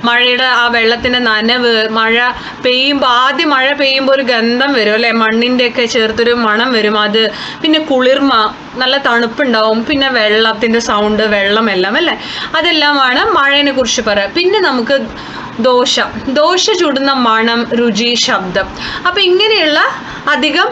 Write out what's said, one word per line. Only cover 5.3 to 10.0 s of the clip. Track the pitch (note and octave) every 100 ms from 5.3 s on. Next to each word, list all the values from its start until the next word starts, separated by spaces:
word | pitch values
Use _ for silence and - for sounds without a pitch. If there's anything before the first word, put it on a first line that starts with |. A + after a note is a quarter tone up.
| A3+ A#3+ B3 B3 A#3+ A#3
ചേർത്തൊരു | B3 A3 A3 A#3
മണം | A#3+ A3+ G#3+ B3+
വരും | A#3 G#3 G#3+
അത്. | G#3 G#3+ A3 - - -
പിന്നെ | D#4+ D#4
കുളിർമ, | D#4 C4+ B3+ C#4 C#4 A#3+ G#3+ - - B3
നല്ല | B3+ C#4
തണുപ്പുണ്ടാവും. | C#4 A#3 A#3 A3+ C#4 A3+ A3 A3 A#3
പിന്നെ | D4